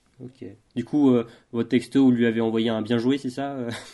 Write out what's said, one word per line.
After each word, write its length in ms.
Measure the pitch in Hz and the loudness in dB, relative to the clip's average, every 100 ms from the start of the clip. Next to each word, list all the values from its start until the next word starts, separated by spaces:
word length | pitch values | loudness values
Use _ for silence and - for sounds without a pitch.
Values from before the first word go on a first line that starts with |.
| _ - | _ -20
Ok. 220 | 123 - 104 104 _ - | -20 -18 -20 -20 _ -10
Du 100 | 120 | -4
coup, 260 | 147 139 | 2 4
euh, 160 | 120 117 - _ | 4 0 -10 _
votre 180 | 117 117 | -8 -2
texto, 340 | 127 - 139 | -2 0 2
vous 80 | 131 | 4
lui 140 | 120 117 | 4 2
avez 160 | 113 | 0
envoyé 280 | 113 110 113 | -2 -2 -2
un 120 | 110 | -2
bien 160 | 107 120 | -2 0
joué, 200 | 123 139 | 0 -2
c'est 120 | 131 | -4
ça, 220 | 131 139 | -8 -8
euh, 160 | 139 120 117 - | -8 -8 -10 -14